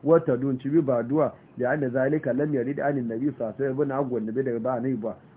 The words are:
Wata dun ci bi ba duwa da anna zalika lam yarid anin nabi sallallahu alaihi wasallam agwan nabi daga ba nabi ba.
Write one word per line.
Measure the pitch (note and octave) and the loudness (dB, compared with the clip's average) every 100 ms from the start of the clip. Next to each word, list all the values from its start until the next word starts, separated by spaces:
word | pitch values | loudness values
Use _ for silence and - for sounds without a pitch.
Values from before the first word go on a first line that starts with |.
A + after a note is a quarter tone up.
Wata | C#3 E3 D#3+ B2 | 6 4 6 0
dun | C#3 B2+ | 0 -2
ci | C#3 | 2
bi | D#3+ | 2
ba | C#3 B2 | 4 0
duwa | A#2 D3+ C3+ - - - | 2 0 0 -2 -18 -4
da | B2 | -2
anna | D3+ C3+ | 0 0
zalika | B2 C3 D3+ C3+ | 0 0 0 0
lam | B2+ D3+ | 0 0
yarid | C#3 B2 C#3+ | 0 -2 -2
anin | C#3+ C#3+ A#2+ | -2 -2 -2
nabi | A2+ C#3+ | -2 -4
sallallahu | - A#2 - | -2 -6 -2
alaihi | C3+ C3 | -2 0
wasallam | C#3+ C3+ | 0 0
agwan | C3+ A#2+ A2 | 0 -2 -2
nabi | A#2 | -2
daga | C3+ A#2 | -2 -2
ba | A#2+ B2 | -2 -2
nabi | B2+ | -2
ba. | B2 G#2+ G2 - | -2 -4 -8 -16